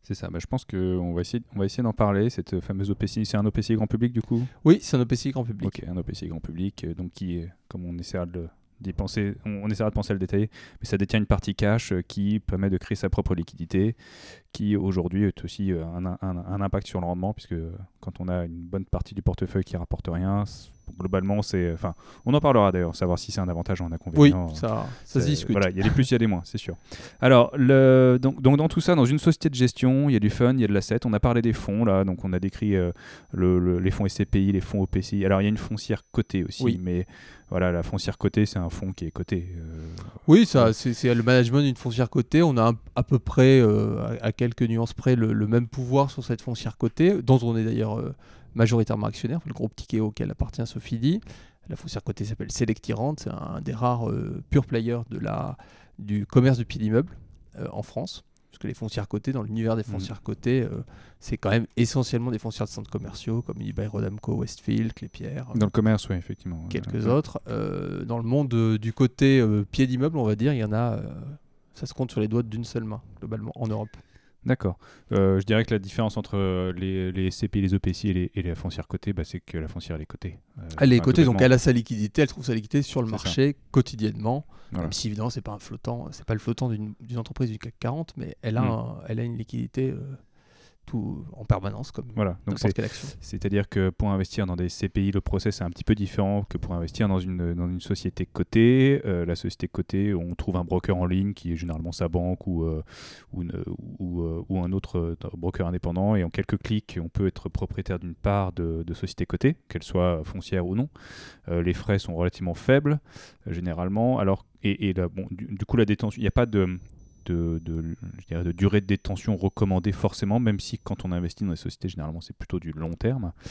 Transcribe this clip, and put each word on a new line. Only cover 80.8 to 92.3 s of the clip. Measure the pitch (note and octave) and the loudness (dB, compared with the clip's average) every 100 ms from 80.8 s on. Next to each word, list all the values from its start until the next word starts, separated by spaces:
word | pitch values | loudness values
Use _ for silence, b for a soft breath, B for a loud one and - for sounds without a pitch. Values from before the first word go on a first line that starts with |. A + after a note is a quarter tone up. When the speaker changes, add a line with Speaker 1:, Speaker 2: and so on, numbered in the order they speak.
Speaker 2:
Elle | C#3 | 6
est | B2 | 6
Speaker 1:
enfin, | B2+ | 6
Speaker 2:
cotée, | D#3+ | 6
donc | C#3+ G2 | 6 6
Speaker 1:
complètement. | B2+ | 6
Speaker 2:
elle | |
a | B2+ | 6
sa | - | 6
liquidité, | A#2+ A2+ A2+ G#2 - | 2 0 -4 -2 2
elle | D3+ | 0
trouve | - | 0
sa | B2+ | -4
liquidité | A2+ G#2 C#3+ | -4 0 -2
sur | C#3 C3 | 0 -4
le | A2+ | -2
Speaker 1:
C'est | G#2 | -4
ça. | |
Speaker 2:
marché | F#2+ - C#3 C#3+ - | -4 2 0 0 0
quotidiennement, | C#3 - A2+ G#2+ A2 G#2+ C3+ - b b | 2 2 -2 -4 -2 -4 -4 -6 b b
Speaker 1:
Voilà. | F#2 E2 | -6 -4
Speaker 2:
même | |
si | - A2 | -4 -6
évidemment | G#2 A2+ | -4 -4
c'est | A2+ | -6
pas | G#2 | -10
un | G#2 | -14
flottant, | - A2 - A#2+ - | -14 -10 -8 -8 -10
c'est | - - | -12 -4
pas | |
le | A2 | -4
flottant | - A#2 B2+ | -2 -2 -2
d'une, | G#2+ G#2+ G#2+ | -2 -6 -10
d'une | A#2 A#2+ | -8 -8
entreprise | A2+ C3+ B2 | -8 -4 -4
du | G#2+ | -4
cac | A#2 - | -12 -8
quarante, | A2+ C#3+ E3 - | -6 -6 -8 -10
mais | - - | -12 -8
elle | A2+ A2+ | -4 0
a | |
Speaker 1:
Hmm. | B2 | 0
Speaker 2:
un, | A2+ A#2 G#2+ - | -2 -6 -10 -8
elle | A2+ | -6
a | |
une | A#2+ A#2 | -4 -6
liquidité, | A2+ A#2+ A#2+ - C3 | -8 -8 -6 -4 -4
euh, | C3 C3+ C3+ _ b b b b b - | -4 -10 -14 _ b b b b b -8
tout | A2+ G#2 - - | -6 -6 -8 -12
en | - G#2+ | -16 -2
permanence | F#2+ G2 G#2 C3 | 0 0 -8 -10
comme | - A#2+ | -10 -8
Speaker 1:
Voilà. | A2 G2+ | -2 -2